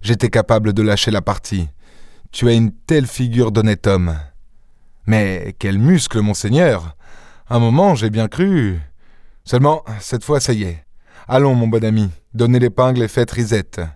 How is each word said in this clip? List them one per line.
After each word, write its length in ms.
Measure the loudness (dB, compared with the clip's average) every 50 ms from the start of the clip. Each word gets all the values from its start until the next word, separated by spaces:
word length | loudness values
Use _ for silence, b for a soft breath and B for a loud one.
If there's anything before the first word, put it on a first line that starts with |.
j'étais 280 | 0 -2 0 0 0 0
capable 420 | 2 0 2 2 0 2 2 0
de 120 | 0 0 0
lâcher 260 | 0 0 0 0 -2
la 120 | -2 -2
partie. 460 | -2 -4 -6 -6 -6 -6 -4 -4 -4 -6 -8 b b b b b b b b b b b
Tu 160 | -8 0 2 2
as 60 | 4
une 180 | 4 2 2
telle 360 | -2 -6 -4 0 0 0 0 -2
figure 440 | -4 -6 -4 -2 2 2 0 2
d'honnête 360 | 2 2 2 2 0 0 0 0
homme. 320 | 2 2 0 -2 -4 -6 -10 -14 _ -20 -20 -20 -20 -20 -20 -20 -20 _ -20 -20 -20 -12 -2 0
Mais 480 | 0 2 2 0 -4 -6 -8 -12 -12 -8
quel 220 | -4 -4 0 2
muscle, 400 | 2 4 4 2 2 0 -2 -2
monseigneur ! 760 | 0 0 -2 -2 -2 0 2 4 4 4 2 0 -4 -10 -16 b b b b b b b b b b b
Un 100 | 0 2
moment, 360 | 2 4 4 4 4 4 2
j'ai 140 | 2 0 -2
bien 180 | -2 -2 -4 -4
cru. 520 | -2 -2 0 0 0 0 0 -2 -4 -6 -8 -12 -18 -20 -20 -20 -20 -20 -20 -20 -20 -20 _
Seulement, 380 | -2 0 2 4 4 2 0 -4 -10 -12 -12
cette 240 | -10 -8 -8 -8 -4
fois, 160 | -2 -2 -2
ça 140 | 0 0 -2
y 100 | -2 -2
est. 220 | -6 -8 -10 -14 -20 -20 b b b b b b b
Allons, 280 | 0 2 2 4 2
mon 120 | 2 0 2
bon 160 | 0 0 0
ami, 280 | 0 0 0 0 -2 -4 -8 _ _ -2
donnez 260 | 0 2 4 4 4
l'épingle 420 | 2 2 2 2 0 2 2 0
et 60 | -2 -2
faites 240 | 0 -2 -2 -2
risette. 500 | -2 -4 -2 -2 -2 -2 -4 -6 -10 -10 -10 -10 -10